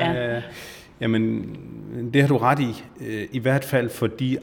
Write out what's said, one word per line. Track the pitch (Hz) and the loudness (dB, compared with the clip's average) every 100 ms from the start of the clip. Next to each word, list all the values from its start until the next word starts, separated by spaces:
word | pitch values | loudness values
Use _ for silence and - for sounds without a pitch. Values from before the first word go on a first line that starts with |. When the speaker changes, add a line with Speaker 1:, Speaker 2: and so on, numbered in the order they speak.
| - | 0
Speaker 1:
Ja. | |
Speaker 2:
ja, | 123 120 | 0 0
ja. | 117 117 - - - - - | -2 -6 -12 -16 -18 -20 -4
Jamen, | 120 110 113 110 107 98 120 113 104 120 120 | 2 2 2 0 -6 -10 -14 -14 -12 -8 2
det | 139 | 4
har | 139 | 6
du | 127 | 6
ret | 120 143 | 4 4
i. | 123 104 - - | 0 -4 -12 -12
Øh, | 113 107 95 | -8 -6 -4
i | 127 | -2
hvert | 123 135 | 2 2
fald | - 131 120 | 2 0 0
for | - 110 | 0 -2
de | - 127 131 | 0 -2 -2